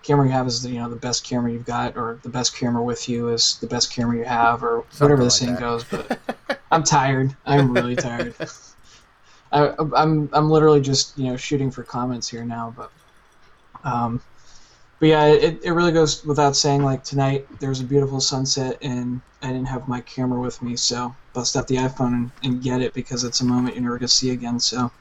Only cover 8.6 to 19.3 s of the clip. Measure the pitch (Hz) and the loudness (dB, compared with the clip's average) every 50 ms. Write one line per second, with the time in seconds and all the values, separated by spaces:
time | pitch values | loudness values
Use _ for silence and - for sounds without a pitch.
8.6 | - - - - - - - - _ _ _ _ _ _ - _ _ _ - 147 | -20 -20 -20 -20 -20 -20 -20 -20 _ _ _ _ _ _ -20 _ _ _ 2 2
9.6 | 147 143 - - 156 147 123 131 156 160 156 151 147 143 - 147 151 156 156 156 | 2 2 2 -2 -4 0 2 2 4 4 4 2 0 0 0 2 4 6 6 6
10.6 | 151 156 151 143 135 135 135 131 - - - 139 131 127 123 127 - - 151 139 | 8 8 8 6 4 2 0 0 -2 -4 -4 -4 -4 -4 -4 -6 -4 -4 -2 -2
11.6 | 135 131 123 123 117 - - 123 123 127 123 117 110 - 117 117 117 120 117 117 | -2 -2 -4 -6 -12 -8 -6 -4 -4 -4 -4 -6 -8 -10 -10 -8 -8 -8 -8 -8
12.6 | 117 117 117 127 120 113 _ _ _ _ _ - _ _ _ _ - - - _ | -8 -10 -12 -14 -16 -18 _ _ _ _ _ -20 _ _ _ _ -20 -20 -20 _
13.6 | _ _ _ - - 131 117 120 120 113 117 120 - - - - - - - - | _ _ _ -10 -6 -4 -4 -2 -2 -4 -4 -6 -10 -12 -20 -20 -20 -20 -20 -20
14.6 | - _ _ _ - _ _ _ 160 156 160 151 151 151 151 143 147 165 160 - | -20 _ _ _ -20 _ _ _ 6 6 6 8 8 8 8 6 6 2 0 -2
15.6 | - 175 170 170 175 175 160 165 160 147 - - - 147 143 147 147 139 139 - | -2 0 2 4 4 4 6 4 4 4 2 -2 -2 0 2 4 4 4 4 4
16.6 | - 147 139 143 143 139 135 131 - - 143 139 135 135 139 139 - - - - | 2 4 4 4 2 2 0 -2 -6 -4 0 0 2 2 0 -2 -4 -8 -12 -8
17.6 | 143 135 131 131 127 123 139 143 139 135 135 131 135 - 139 131 135 135 - 139 | -4 -4 -4 -4 -2 2 2 2 2 2 -2 -2 -2 -2 0 -2 -2 -2 -2 -2
18.6 | 131 131 120 - - 143 123 123 123 123 123 123 - _ | -2 -4 -4 -6 -6 -4 -4 -4 -4 -4 -6 -6 -8 _